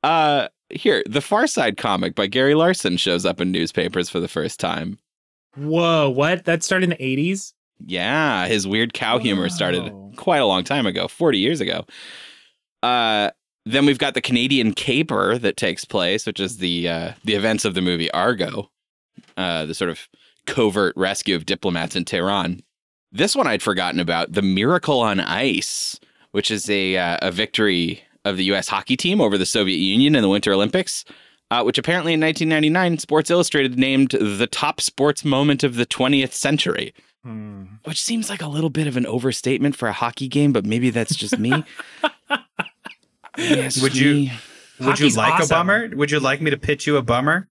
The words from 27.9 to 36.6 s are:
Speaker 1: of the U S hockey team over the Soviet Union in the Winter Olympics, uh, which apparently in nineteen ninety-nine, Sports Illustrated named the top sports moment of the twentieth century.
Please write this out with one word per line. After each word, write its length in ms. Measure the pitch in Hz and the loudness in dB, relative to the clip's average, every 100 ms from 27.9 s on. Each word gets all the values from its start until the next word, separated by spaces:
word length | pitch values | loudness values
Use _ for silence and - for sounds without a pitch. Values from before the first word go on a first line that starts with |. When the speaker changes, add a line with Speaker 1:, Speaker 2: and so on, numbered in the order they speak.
| - _ _ | -4 _ _
Speaker 1:
of 120 | 101 95 | -4 -2
the 80 | |
U 100 | 92 | 0
S 140 | 98 - | 0 -2
hockey 280 | 98 - 127 | -6 -2 -2
team 240 | 175 202 | 0 2
over 180 | 117 98 | 2 2
the 80 | 90 | 0
Soviet 320 | 113 95 85 | 0 0 0
Union 360 | 95 107 143 | 2 4 4
in 80 | 147 | 4
the 60 | 101 | 4
Winter 240 | 101 104 | 2 2
Olympics, 520 | 98 104 185 185 - - - _ _ _ | 2 2 0 -2 -8 -12 -20 _ _ _
uh, 120 | 120 | 0
which 160 | 117 135 | 2 0
apparently 340 | 139 180 165 | -2 -2 0
in 60 | 160 | 0
nineteen 280 | 160 156 160 | 0 0 0
ninety-nine, 500 | 156 156 175 175 160 | 2 2 2 2 0
Sports 320 | - 156 156 | 2 0 4
Illustrated 480 | 175 170 151 131 123 | 2 2 2 0 2
named 320 | 131 135 135 | 2 4 2
the 360 | - 104 101 117 | 2 0 0 -2
top 340 | - 151 - | 0 -4 -2
sports 440 | - - 143 143 | -6 0 0 2
moment 380 | 147 135 147 139 | 0 2 4 4
of 120 | 139 120 | 0 0
the 80 | 120 | -2
twentieth 480 | - 131 143 131 | 0 2 2 0
century. 600 | - 143 151 | -2 0 0